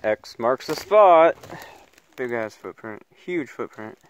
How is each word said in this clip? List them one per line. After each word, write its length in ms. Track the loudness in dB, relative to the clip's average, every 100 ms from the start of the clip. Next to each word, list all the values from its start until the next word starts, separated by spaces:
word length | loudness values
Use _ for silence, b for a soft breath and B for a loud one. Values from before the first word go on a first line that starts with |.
X 360 | -4 -6 -8 -8
marks 260 | -4 -4 -6
the 80 | -12
spot. 600 | -2 4 6 6 4 2 -10 B B B B _ _ _
Big 160 | -8
ass 240 | -8 -8 -12
footprint. 480 | -18 -16 -18 -18 _ _
Huge 340 | -12 -10 -10
footprint. 480 | -12 -16 -14 -20 -20